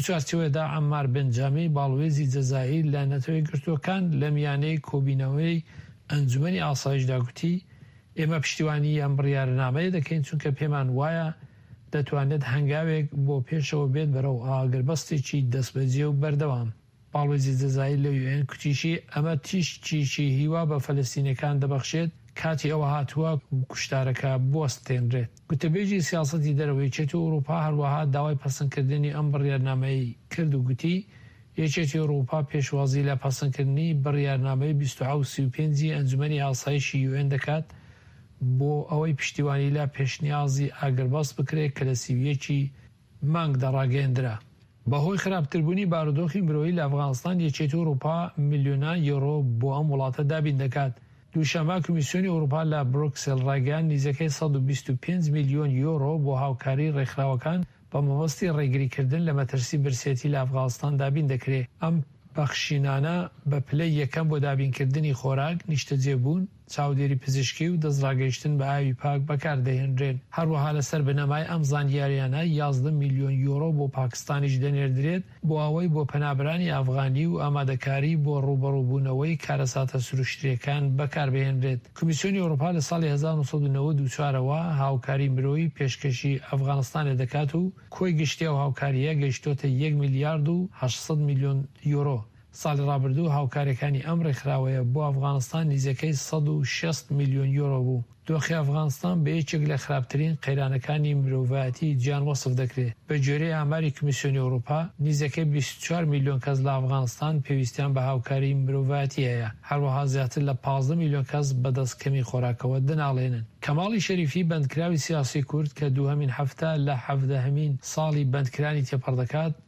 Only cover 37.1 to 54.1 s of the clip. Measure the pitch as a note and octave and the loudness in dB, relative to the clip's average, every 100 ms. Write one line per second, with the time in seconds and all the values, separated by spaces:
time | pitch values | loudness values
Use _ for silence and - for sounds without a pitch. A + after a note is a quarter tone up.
37.1 | C3+ C#3 C#3 - D#3 D#3+ - - - - | 0 0 0 0 -2 -4 -14 -20 -20 -20
38.1 | - - - B2+ B2+ C#3+ D3 - D3+ D#3+ | -20 -20 -4 0 2 2 0 0 0 0
39.1 | C#3+ - - C#3+ C#3 C#3 D3 C#3+ - C3+ | 0 -2 -2 0 2 2 0 -2 -2 -2
40.1 | - D3 D3 C#3+ C3+ C#3 - C#3 B2+ B2+ | -2 -2 0 0 0 -2 -2 -2 0 0
41.1 | D3 C#3+ - C3+ D#3 D3 - C3 B2 - | 0 -2 -2 -2 0 -2 -2 -2 -2 0
42.1 | B2 C#3 C#3 - C#3+ C#3 - - - - | 0 0 0 0 0 0 -6 -20 -20 -20
43.1 | - C#3 E3 D#3+ C3 C3 C3+ C3+ C3+ C3+ | -4 0 0 2 0 2 2 2 2 2
44.1 | B2+ B2+ A2 - - - _ A#2 C#3+ D#3 | 0 0 -4 -10 -20 -20 _ -2 0 2
45.1 | G3 F#3+ F#3 C#3+ F3 D#3 F#3 G3 E3 D3+ | 0 0 0 0 0 0 2 0 0 0
46.1 | C#3+ E3+ F#3 E3+ D3+ D#3+ F3 C#3+ C#3+ C#3+ | 0 0 0 0 2 0 0 0 0 0
47.1 | B2+ E3+ F3+ E3 C#3 D3+ E3 E3 C3+ D3+ | -2 -2 0 0 0 0 0 0 0 0
48.1 | E3 E3+ - C#3+ D3 C#3 C3+ D3+ F3 C#3+ | -2 -2 -2 0 2 2 0 0 0 0
49.1 | C#3+ C#3 D3+ C3 A2+ C3+ C3+ D#3 C#3 C3 | 0 0 0 0 0 0 0 0 0 0
50.1 | B2+ C#3+ D#3+ D3+ C3+ C3+ C3+ C3+ - - | 0 0 2 0 0 0 0 -2 -4 -14
51.1 | - - D#3+ D3+ E3+ D#3 F#3 D3+ E3 C3+ | -20 -6 -2 0 0 0 0 0 0 0
52.1 | F3+ F#3+ E3 D3 D#3 D#3+ D3+ B2+ C#3 D3+ | 0 0 2 2 2 0 0 0 0 0
53.1 | C#3 C#3+ C3 C3 C#3 B2+ D#3 D#3+ C#3+ C#3+ | -2 -2 0 2 2 0 2 2 2 2